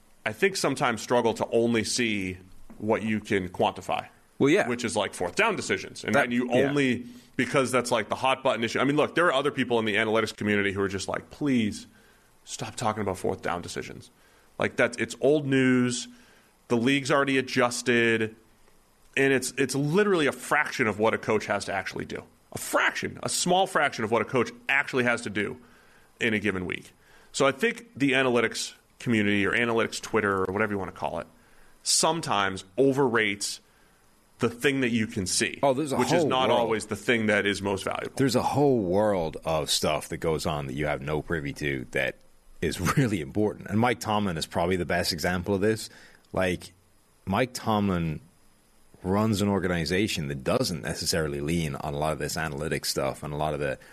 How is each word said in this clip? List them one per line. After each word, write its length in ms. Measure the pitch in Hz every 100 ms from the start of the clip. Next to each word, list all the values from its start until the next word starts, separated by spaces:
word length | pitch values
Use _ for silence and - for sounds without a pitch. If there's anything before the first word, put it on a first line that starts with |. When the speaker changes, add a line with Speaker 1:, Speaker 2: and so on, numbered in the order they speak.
| _ _
Speaker 1:
I 80 | 110
think 240 | 107 196 190
sometimes 440 | 170 131 135 110
struggle 340 | - 123 113
to 120 | 104 -
only 320 | 117 117 117
see 540 | 101 - 120 104 92 90 - - - -
what 260 | 107 107
you 160 | 107 107
can 280 | 104 101 90
quantify. 580 | - 104 95 - 78 - - _ -
Speaker 2:
Well, 100 | 135
yeah. 160 | 185 151
Speaker 1:
Which 180 | 120
is, 120 | 113 104
like, 180 | 95
fourth 220 | - 87 -
down 180 | 220
decisions. 480 | 165 107 98 - -
And 140 | - 120
Speaker 2:
That, 60 |
Speaker 1:
then 100 | 123
you 160 | 120 123
Speaker 2:
yeah. 180 | 123 139
Speaker 1:
only, 380 | 143 135 117 - - - -
because 340 | 123 147 127
that's, 220 | 127 120
like, 160 | 120 104
the 80 | 107
hot 260 | 131 131
button 220 | 135 113
issue. 160 | 117 107
I 40 |
mean, 120 | 127 147
look, 180 | 131
there 120 | - 175
are 60 |
other 200 | 135 143
people 260 | 135 123 117
in 60 |
the 100 | 110
analytics 420 | 101 110 107 110 -
community 360 | 104 104 101
who 80 | 98
are 80 | 98
just 180 | 95 -
like, 240 | - -
"Please 560 | - 147 127 104 95 - - _ _ _ _
stop 300 | - - 113
talking 280 | - 110 107
about 160 | 101 92
fourth 220 | - 92
down 220 | - 87
decisions." 480 | 87 - - - - _ _ _ _ -
Like, 180 | 104 -
that's, 200 | 120 117
it's 180 | 113 -
old 260 | 127 151 135
news. 640 | 135 131 127 123 123 - - - _ _ _ -
The 80 | 120
league's 340 | 120 139 131
already 260 | 147 139 135
adjusted. 960 | 131 127 123 120 - 120 117 113 110 - _ _ _ _ _ _ _ -
And 160 | 135
it's, 220 | 135 131 -
it's 200 | 135 139
literally 500 | 147 175 208 175 139
a 60 |
fraction 560 | 117 - 151 147 - 113
of 100 | 101
what 160 | 110
a 40 | 104
coach 280 | - 107 -
has 180 | 104 98
to 60 |
actually 320 | 95 92 -
do. 180 | 92 - - _ _
A 60 | -
fraction, 600 | - 285 370 - - 95
a 60 | -
small 380 | - 175 180 190
fraction 380 | 170 143 -
of 60 | 110
what 120 | 113
a 40 | 107
coach 240 | 131 113 - -
actually 360 | 139 143 135
has 180 | 123 117
to 80 | 117
do 260 | 101 98 - - - _ _ _ -
in 140 | 120
a 40 | 107
given 280 | 104 95 90
week. 260 | - - _ _ - -
So 140 | - 135
I 60 |
think 340 | 135 226 - - -
the 160 | 139
analytics 640 | 131 131 120 113 113 - - _ -
community 480 | - 113 104 104 95
or 60 |
analytics 480 | 113 120 113 107 -
Twitter 440 | - 110 104 98
or 80 | 92
whatever 200 | 98 107
you 60 | 101
wanna 140 | 90
call 260 | - 76 80
it, 80 | - _ _ - - -
sometimes 800 | - - 170 165 139 104 98 95 - -
overrates 840 | 139 131 135 113 107 101 - - _ _ _ _ _ _ _ -
the 100 | 117
thing 320 | 120 147 135
that 100 | 123
you 160 | 117 110
can 200 | - 92
see, 320 | - 101 -
Speaker 2:
Oh, 120 | 139
there's 180 | 127 151
a 40 | 131
Speaker 1:
which 160 | 123
is 100 | 165
Speaker 2:
whole 60 | 147
Speaker 1:
not 200 | 131 127
Speaker 2:
world. 120 | 120
Speaker 1:
always 260 | 113 110 -
the 100 | 101
thing 300 | - 117 107
that 200 | 104 101
is 140 | 95
most 220 | 98 98
valuable. 300 | - - - -
Speaker 2:
There's 200 | 135 113
a 60 |
whole 380 | - 123 143 127
world 560 | 92 95 107 98 80 -
of 260 | - 80 71
stuff 380 | - 80 76 -
that 100 | 80
goes 280 | 82 78 87
on 200 | 73 69
that 80 |
you 120 | 65 73
have 140 | 71
no 200 | 69 76
privy 300 | - 85 71
to 320 | 69 73 67 60
that 240 | 69 65 - - _ - -
is 200 | 82 -
<laughs> 160 | 90 -
really 240 | 127 98
important. 480 | 67 104 107 - -
And 100 | 104
Mike 220 | 123 -
Tomlin 360 | 107 104 101 80
is 100 | 73
probably 300 | - 87 92
the 100 | 78
best 260 | 87 87
example 420 | 87 87 90 87
of 60 | 101
this. 280 | 104 110 - - - - _ 92
Like, 360 | 92 85 - _ _ _ _ _
Mike 260 | - 98 127
Tomlin 640 | - - 107 101 87 82 76 - _ _ _ _ _ _ -
runs 380 | 90 98 110 101
an 80 | 101
organization 800 | 98 90 87 78 92 107 - 71
that 160 | 71
doesn't 380 | 64 120 107 82
necessarily 580 | 53 85 85 87 78 71
lean 340 | 71 85 80 69
on 180 | 76
a 40 | 71
lot 140 | 76
of 60 | 73
this 180 | 80 82
analytic 480 | 78 71 78 73
stuff 380 | - - 67 65
and 100 | 76
a 40 | 73
lot 180 | 76
of 60 | 73
the, 180 | 71 64 -